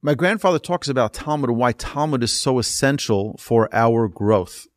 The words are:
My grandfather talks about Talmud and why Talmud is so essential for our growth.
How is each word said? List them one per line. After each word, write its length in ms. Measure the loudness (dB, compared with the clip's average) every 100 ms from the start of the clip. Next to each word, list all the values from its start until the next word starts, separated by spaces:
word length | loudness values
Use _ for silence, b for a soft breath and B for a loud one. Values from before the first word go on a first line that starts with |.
My 120 | 0
grandfather 440 | 2 2 2 2 0
talks 300 | -2 -6 -2
about 260 | 0 0
Talmud 340 | -2 -6 -2 0
and 100 | 0
why 140 | 0
Talmud 500 | -2 -6 -4 -2 0
is 100 | -2
so 260 | -2 0 0
essential 760 | 0 0 0 0 0 -2 -2 -8
for 360 | 0 2 2
our 340 | 2 2 2 0
growth. 580 | 0 2 2 0 -12 -20